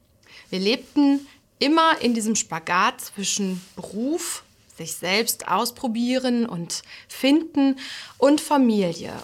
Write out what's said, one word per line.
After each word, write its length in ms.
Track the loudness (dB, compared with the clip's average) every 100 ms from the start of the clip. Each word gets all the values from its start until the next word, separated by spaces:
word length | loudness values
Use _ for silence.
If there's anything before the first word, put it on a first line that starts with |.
| _ _ _ -20 -8
Wir 100 | -2
lebten 680 | 0 0 0 2 4 4 -2 -20 _ -2
immer 420 | 2 4 4 2
in 120 | 0
diesem 220 | 0 0 -2
Spagat 640 | -2 -6 -2 0 0 -2
zwischen 600 | -10 -8 -4 -2 -2 -4 -10 -16
Beruf, 680 | -12 -6 -4 -4 -4 -10 -14 _ _ -16
sich 160 | -12
selbst 540 | -8 -2 0 0 -4 -2
ausprobieren 1000 | -2 -2 -4 -4 -2 0 0 0 0 -2
und 340 | -4 -8 -10 -12 -20 -18
finden 680 | 0 4 4 2 2 2 2 -6 -14 -14 2
und 240 | 4 4
Familie. 720 | 2 2 4 2 0 -4 -10 -12